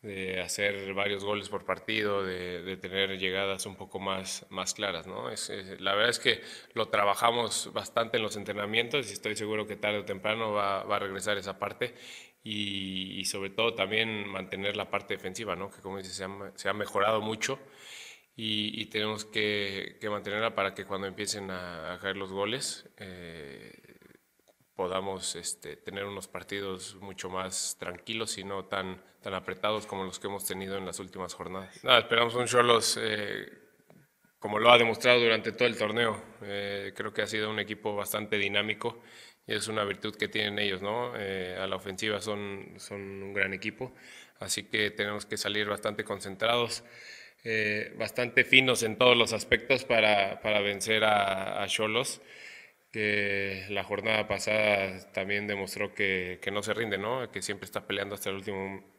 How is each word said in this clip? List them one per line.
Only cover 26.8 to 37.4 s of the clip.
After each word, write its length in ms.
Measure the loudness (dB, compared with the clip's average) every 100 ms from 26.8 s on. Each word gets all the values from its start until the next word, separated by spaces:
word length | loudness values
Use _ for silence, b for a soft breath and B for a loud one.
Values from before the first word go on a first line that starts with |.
| -10 -14
mucho 340 | -14 -10 -6
más 480 | -4 -4 -4 -6 -6
tranquilos 580 | -8 -10 -6 -4 -4 -4
y 60 |
no 220 | -6 -6 -4
tan, 360 | -4 -4 -6 B B
tan 120 | -6
apretados 540 | -4 -4 -2 0 0 -2
como 160 | -6
los 160 | -4 -6
que 80 | -6
hemos 180 | -4 -6
tenido 320 | -6 -4 -4
en 80 | -6
las 140 | -8
últimas 340 | -10 -8 -8
jornadas. 480 | -8 -8 -8 -10 -6
Nada, 160 | 6 6
esperamos 360 | 8 4 4 2
un 120 | 4
Xolos, 520 | 6 8 8 6 0
eh, 460 | 0 -2 -2 -6 -8 -14 -20 _ _ -20 _ _ _ _
como 220 | -2 6
lo 100 | 10
ha 80 | 12
demostrado 440 | 10 6 8 8
durante 320 | 8 4 2
todo 140 | 2 2
el 100 | 4
torneo. 440 | 0 4 2 2 -8 -14
Eh, 480 | -6 -4 -2 -4 -6
creo 200 | -6 -4
que 80 | -2
ha 60 | 0
sido 220 | 0